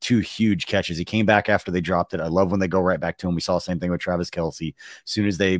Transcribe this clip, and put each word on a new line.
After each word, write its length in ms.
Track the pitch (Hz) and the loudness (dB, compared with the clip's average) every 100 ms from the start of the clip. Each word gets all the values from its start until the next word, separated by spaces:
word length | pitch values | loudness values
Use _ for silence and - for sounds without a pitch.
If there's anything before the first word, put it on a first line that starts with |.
two 180 | - 120 | 2 2
huge 460 | 92 - 110 92 - | 2 0 2 2 0
catches. 320 | 98 90 82 | -2 -2 -4
He 80 | 87 | -2
came 200 | 110 107 | 0 4
back 220 | 104 104 | 4 4
after 240 | 101 - | 0 0
they 100 | 90 | -2
dropped 320 | 82 87 85 | 0 0 0
it. 60 | 90 | -4
I 80 | 80 | 0
love 240 | 87 95 | 2 2
when 80 | 98 | 2
they 80 | 92 | 0
go 140 | 92 | 2
right 180 | 90 85 | 2 0
back 180 | 85 - | -2 -4
to 80 | 92 | -2
him. 60 | |
We 80 | 82 | -2
saw 140 | - 87 | 0 -2
the 60 | |
same 180 | - 87 | -2 -4
thing 120 | 90 | -2
with 100 | 87 | -2
Travis 280 | - 87 85 | -2 -2 -2
Kelce. 440 | - 82 - 80 - | -4 -4 -4 -8 -10
As 340 | - - - | -16 -18 -6
soon 140 | 107 101 | -2 0
as 120 | 90 | 2
they 220 | 98 | 2